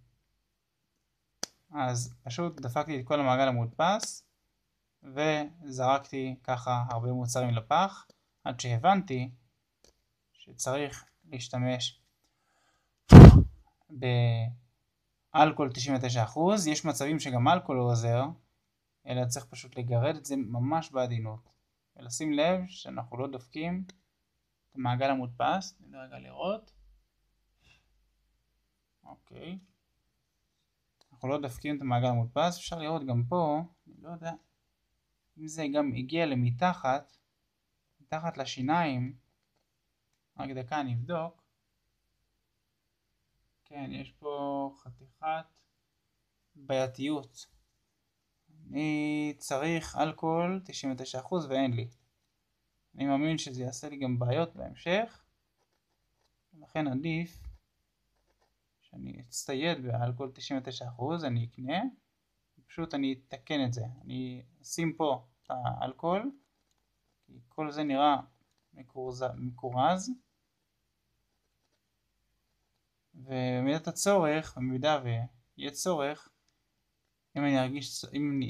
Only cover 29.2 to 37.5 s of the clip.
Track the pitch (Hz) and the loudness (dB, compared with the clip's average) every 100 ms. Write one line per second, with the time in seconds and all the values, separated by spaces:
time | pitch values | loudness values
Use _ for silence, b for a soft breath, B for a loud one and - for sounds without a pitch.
29.2 | _ 123 156 190 - _ _ _ _ _ | _ -20 -16 -16 -18 _ _ _ _ _
30.2 | _ _ _ _ _ _ _ _ _ - | _ _ _ _ _ _ _ _ _ -12
31.2 | 131 147 139 - 147 147 135 120 123 120 | -6 -6 -6 -10 -8 -6 -2 0 0 0
32.2 | 117 143 175 175 - 170 151 160 135 120 | -2 -2 -2 -4 -12 -10 -8 -8 -4 -4
33.2 | 123 180 156 151 170 _ - - 160 170 | -2 -2 0 -2 -6 _ -20 -20 -18 -14
34.2 | 165 - _ _ _ _ _ _ _ _ | -12 -14 _ _ _ _ _ _ _ _
35.2 | _ 156 156 156 147 147 143 120 131 165 | _ -18 -16 -8 -4 -2 -2 -4 -6 -2
36.2 | 160 127 123 120 180 175 131 139 - _ | -2 0 0 0 -2 -2 -2 -4 -6 _
37.2 | _ _ _ | _ _ _